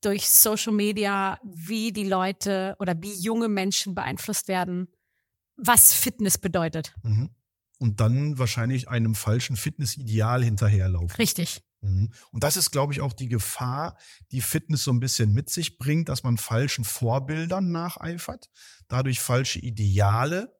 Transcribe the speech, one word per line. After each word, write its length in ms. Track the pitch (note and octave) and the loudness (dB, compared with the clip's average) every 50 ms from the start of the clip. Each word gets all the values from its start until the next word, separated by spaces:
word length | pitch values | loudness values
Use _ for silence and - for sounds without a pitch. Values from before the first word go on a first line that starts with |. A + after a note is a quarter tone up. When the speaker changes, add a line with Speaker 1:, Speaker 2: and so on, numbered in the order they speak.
Speaker 1:
durch 280 | - G3+ G3 G#3 - - | 0 0 -2 0 0 4
Social 420 | - - - A3 G#3+ G#3+ - A#3 | 6 6 6 6 2 0 0 0
Media, 640 | G#3+ G#3 G#3 G#3 G#3+ G#3+ G#3 G3+ G3+ G3 G3 F#3+ F#3+ - | 0 2 2 0 0 0 0 0 0 0 0 -2 -4 -6
wie 500 | - G#3 F3+ E3 E3 F3 A3 A3+ A3 A#3 | -12 -16 -14 -14 -10 -6 -4 -2 -2 -2
die 160 | F#3+ G#3 G3+ G3 | -2 -2 -2 0
Leute 680 | F#3+ F#3 F#3 F#3+ G3 _ - - G3 F#3+ F#3 F#3+ G3 _ | 0 2 0 0 -2 _ -4 -2 -2 -2 -2 -4 -6 _
oder 160 | G3+ F3+ F3 E3 | -2 -2 -2 -2
wie 100 | E3+ G3+ G#3 | -4 -8 -8
junge 340 | F#3 F3 A3 A3+ A3+ A#3 A3+ | -6 -4 -2 0 0 0 0
Menschen 460 | G#3 G3 F#3 G3 G3 - - G3 F3+ | 0 0 0 0 0 -2 -4 -4 -6
beeinflusst 540 | F#3+ - - - - - - G#3 - - - | -6 -6 -6 -6 -6 -6 -6 -6 -6 -4 -2
werden, 400 | F#3+ F3+ F3+ F#3 F3+ F3+ F#3 F3 _ _ _ _ _ _ _ _ _ _ _ _ _ | -2 -2 -2 -2 -4 -6 -6 -8 _ _ _ _ _ _ _ _ _ _ _ _ _
was 360 | - A#3+ A#3+ A#3+ A3+ - - | -4 2 4 6 8 8 6
Fitness 460 | - - - C4 - - G#3+ F#3+ - - | 6 4 0 -2 -2 0 0 0 0 0
bedeutet. 560 | - F#3+ E3+ F#3 E3 D#3+ - E3 D3 - - - | -2 -2 0 0 0 0 -4 -6 -8 -8 -12 -10
Speaker 2:
Mhm. 280 | - A2+ G#2 G#2+ B2+ E3 - _ _ _ _ _ _ _ _ _ | -2 0 0 0 0 -2 -6 _ _ _ _ _ _ _ _ _
Und 200 | C3 A2+ G#2 G#2+ | 0 0 2 4
dann 380 | A#2 A2 A#2+ C3+ D3 D3+ D3 B2+ | 4 4 4 4 2 0 0 0
wahrscheinlich 500 | B2+ A#2 - B2+ A#2 A#2+ C3 B2+ B2 - | 0 0 0 0 0 0 0 -2 -2 -2
einem 260 | B2 A#2+ A2+ A2 A2 | 0 2 2 2 0
falschen 420 | G2+ - G#2+ G#2+ A#2+ - - C3+ | 0 0 0 0 0 0 -2 -4
Fitnessideal 880 | G#2 - D#3+ - - D3 A#2+ - - C3+ A2+ G#2+ A2 G#2+ A2+ A#2+ B2+ B2 | -2 -4 -4 -4 -2 -4 -4 -4 -4 -4 -2 0 2 2 2 2 2 2
hinterherlaufen. 720 | A#2 G#2+ G2 A#2 G#2 G#2 G2 F2+ F#2 F2+ F2 F2 E2+ - | 2 2 2 4 4 4 4 4 2 2 0 -2 -2 0
Speaker 1:
Richtig. 460 | - A3+ - - - E3+ - - - _ _ _ _ | 0 0 0 2 -2 -4 -6 -6 -12 _ _ _ _
Speaker 2:
Mhm. 320 | - G2+ F#2+ F#2+ G2+ A2+ - - - _ | -2 0 2 2 2 0 -2 -12 -20 _
Und 100 | - A2 A#2+ | -4 -2 0
das 120 | D3 D3+ | 0 2
ist, 140 | F#3+ F3 - | 2 0 0
glaub 200 | - C#3 C3+ C#3+ | 0 0 0 0
ich, 80 | C#3 C#3 | 0 -2
auch 120 | C#3+ C#3 | -4 -4
die 160 | A2+ - C3 B2 | -4 -6 -4 -2
Gefahr, 680 | A#2+ A2+ G#2 - - - B2 B2 B2+ C#3 D#3 F3+ - _ - - - - - _ | -2 -2 -2 -2 -6 -6 -6 -4 -4 -4 -6 -8 -10 _ -20 -20 -20 -20 -18 _
die 80 | - C3 | -6 -4
Fitness 440 | A#2 - - D#3 - - D#3 C3+ - | -4 -2 -2 -4 -2 -2 -2 -2 0
so 80 | C#3+ | 2
ein 80 | B2+ A#2+ | 0 0
bisschen 320 | A#2+ A2 - - A#2 G#2 | 2 0 0 2 2 4
mit 160 | G2+ A2 D3 - | 4 2 0 -2
sich 280 | - F3 E3 - - _ | -4 -4 -4 -6 -8 _
bringt, 300 | - C#3 D3+ E3 E3 - | -2 0 0 0 0 -2
dass 140 | C#3+ C3 - | -4 -4 0
man 140 | C3 A#2 A2 | 0 0 0
falschen 460 | - - A2+ A2+ C3+ C#3 - - A2+ | -2 -2 0 0 0 0 -2 -4 -4
Vorbildern 840 | - - - B2 A#2 A#2+ C3+ C3+ C3+ D#3 D#3 E3 E3+ F#3 F#3+ G3 F3+ | -6 -4 -2 0 0 0 0 -2 -2 -4 -4 -2 -2 -2 0 0 0
nacheifert, 800 | E3+ E3 E3+ F3+ - - - E3 E3+ E3+ - - B3+ - - _ _ - - - - _ - _ | -2 -2 -4 -6 -8 -10 -10 -10 -8 -8 -10 -10 -12 -12 -16 _ _ -20 -20 -20 -20 _ -12 _
dadurch 320 | - B2+ C3 C3+ B2+ - | -2 0 0 0 0 -2
falsche 400 | - - B2+ B2 C3+ - - F2 | 0 2 2 2 2 0 -4 -6
Ideale 960 | - B2 A2+ G#2+ G#2+ G2+ F#2+ G2+ G2+ G2 G#2 A2+ B2+ D3 E3+ F#3 A3 C4 _ | -6 -8 -4 0 2 4 4 6 4 4 4 2 2 0 0 -2 -4 -6 _